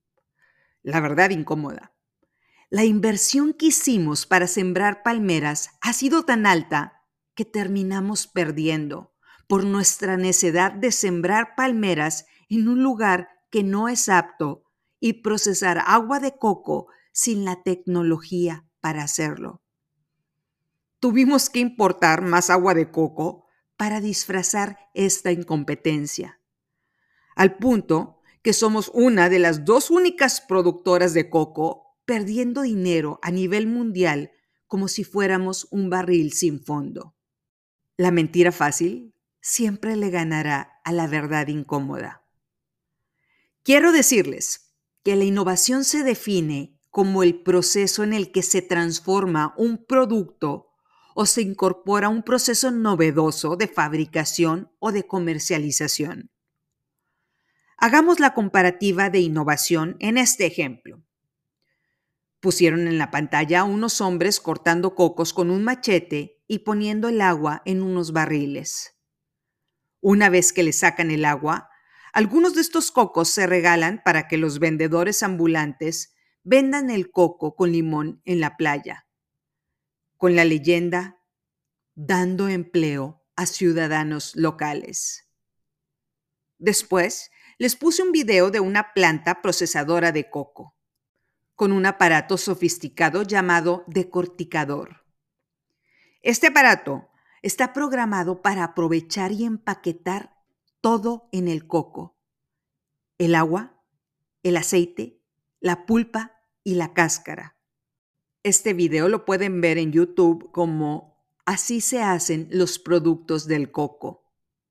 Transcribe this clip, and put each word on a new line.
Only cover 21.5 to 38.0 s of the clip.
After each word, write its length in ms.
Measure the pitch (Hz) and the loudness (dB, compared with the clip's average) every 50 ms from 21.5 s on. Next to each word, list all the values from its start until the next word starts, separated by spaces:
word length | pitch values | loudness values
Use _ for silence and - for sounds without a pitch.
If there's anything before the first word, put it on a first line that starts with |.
| - 240 | -2 -2
importar 600 | 247 240 247 - 202 185 180 - 175 160 160 170 | -2 -2 0 0 0 2 2 2 2 2 2 2
más 300 | 180 175 170 180 180 - | 0 0 0 2 2 4
agua 240 | 185 185 175 190 180 | 2 4 4 4 2
de 160 | 165 156 160 | 2 0 0
coco 560 | - 165 160 143 156 - 160 180 - - _ _ _ _ _ _ _ - | -2 -2 -2 -2 -2 -6 -6 -6 -8 -10 _ _ _ _ _ _ _ -6
para 240 | 214 208 214 214 | -6 -4 -4 -4
disfrazar 880 | 202 214 190 - - - 190 185 180 - - 208 202 202 202 - _ _ | -4 -4 -4 -6 -6 -4 -4 -2 -2 -2 -2 -2 -4 -6 -8 -14 _ _
esta 400 | - - 196 190 185 - - 185 | -4 0 0 0 0 0 -2 -2
incompetencia, 1120 | 175 170 170 - 160 147 143 151 147 - - 160 156 147 147 143 - - - - - _ _ _ _ _ _ _ _ _ _ _ _ _ _ _ _ _ _ _ - | -2 -2 -2 -4 -4 -4 -4 -4 -6 -4 -2 -2 -2 -2 -4 -6 -8 -10 -10 -12 -14 _ _ _ _ _ _ _ _ _ _ _ _ _ _ _ _ _ _ _ 0
al 220 | - 190 196 190 | 2 2 2 2
punto 640 | - 208 262 240 208 - - 160 160 175 - - _ _ _ _ _ | 2 0 2 2 2 2 0 -2 -2 -2 -6 -12 _ _ _ _ _
que 100 | - 226 | -2 0
somos 380 | 202 - 226 220 214 214 196 - | 0 2 2 2 2 0 -2 -2
una 380 | - 240 240 254 226 190 175 180 | 2 4 4 6 6 6 4 6
de 80 | 185 180 | 6 4
las 260 | 175 170 160 151 147 | 4 4 2 0 2
dos 260 | 170 226 277 - - | 4 4 4 4 4
únicas 520 | 330 359 359 349 349 - - 247 - - | 2 4 4 2 2 2 0 0 0 -2
productoras 720 | - - 190 190 175 180 175 - - 185 180 175 180 175 160 | -4 -2 0 2 2 2 0 0 0 2 2 4 4 2 2
de 160 | 165 151 160 | 0 0 2
coco 640 | 160 165 156 156 - 156 156 165 - - _ _ _ _ _ | 0 0 0 0 -4 -6 -6 -6 -6 -8 _ _ _ _ _
perdiendo 580 | - 240 214 208 196 214 240 247 247 240 277 | -6 -4 -4 -4 -4 -4 -2 -2 -2 -2 -4
dinero 560 | 277 247 220 196 185 180 170 165 151 147 147 - | -2 -2 -2 -2 0 0 0 0 -2 -4 -6 -8
a 80 | - 175 | -6 -4
nivel 360 | 175 185 185 175 196 214 226 | -2 -2 -2 0 0 0 -2
mundial 640 | 220 233 240 240 226 190 185 180 160 147 143 147 - _ _ _ _ _ _ _ | -2 -2 -4 -4 -4 -2 0 0 2 0 -2 -4 -10 _ _ _ _ _ _ _
como 220 | - - 190 196 190 | -6 -4 -4 -4 -4
si 160 | - 220 196 | -4 -6 -8
fuéramos 640 | - - 202 196 185 190 185 185 185 190 - - - | -6 -2 -2 0 0 0 0 -2 -4 -6 -8 -10 -8
un 180 | - 202 196 180 | -6 -4 -4 -2
barril 440 | 180 185 185 185 180 170 156 147 | -2 -2 0 2 2 2 2 0
sin 300 | - - 180 165 147 139 | -2 -2 -2 -2 -2 -4
fondo. 520 | - - 147 147 139 139 - - - - _ _ _ _ _ _ _ _ _ _ _ _ _ _ _ _ _ | -8 -8 -6 -6 -6 -8 -12 -14 -16 -18 _ _ _ _ _ _ _ _ _ _ _ _ _ _ _ _ _
La 140 | - | 0